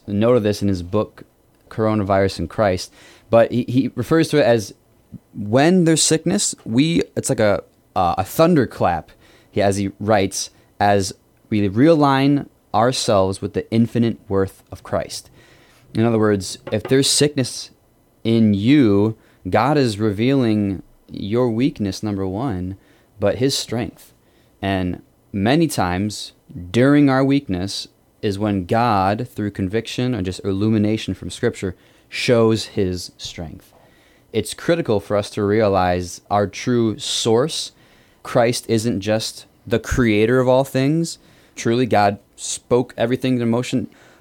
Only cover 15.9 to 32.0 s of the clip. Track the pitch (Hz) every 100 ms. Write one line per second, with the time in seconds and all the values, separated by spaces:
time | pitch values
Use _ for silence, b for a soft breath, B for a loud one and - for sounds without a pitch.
15.9 | - 117 113 107 104 92 - - 107 -
16.9 | 135 135 - 147 147 123 - - _ _
17.9 | _ _ _ 113 113 110 101 107 151 117
18.9 | 101 107 113 b b 95 104 123 151 127
19.9 | 101 110 98 123 139 117 107 101 95 -
20.9 | _ _ - 98 113 123 113 139 143 101
21.9 | 95 107 98 95 95 135 92 90 98 b
22.9 | b b _ 101 98 135 - - 113 110
23.9 | - - _ b b b b 98 95 90
24.9 | 90 - _ _ 104 104 147 160 - 90
25.9 | 90 104 101 - - _ - 87 107 135
26.9 | 147 143 131 135 139 - 90 98 - -
27.9 | _ _ _ 110 98 107 101 87 113 120
28.9 | 101 95 110 127 - 104 101 95 107 113
29.9 | - 127 117 92 90 104 95 107 110 104
30.9 | 110 - 95 90 - 120 - 95 - b
31.9 | b